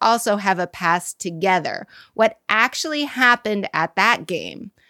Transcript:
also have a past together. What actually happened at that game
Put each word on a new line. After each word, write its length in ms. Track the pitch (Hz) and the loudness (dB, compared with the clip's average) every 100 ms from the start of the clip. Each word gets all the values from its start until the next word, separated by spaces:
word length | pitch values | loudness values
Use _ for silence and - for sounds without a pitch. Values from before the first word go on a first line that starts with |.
also 340 | 220 233 226 202 | 2 2 2 0
have 220 | 202 185 | 0 0
a 80 | 175 | -2
past 520 | - 175 175 - - | -2 0 0 -2 -10
together. 680 | 185 165 190 180 143 - - - - | -8 -2 0 2 0 -6 -12 -20 -12
What 260 | - 220 - - | 0 0 0 -2
actually 540 | 214 247 - 330 302 | 2 2 0 -4 -4
happened 640 | 285 254 254 240 214 208 190 | -4 2 4 4 0 -4 -2
at 240 | 151 165 - | -2 -2 2
that 300 | 208 233 165 | 2 2 -2
game 460 | 170 85 - 202 - _ | -8 -8 -12 -18 -20 _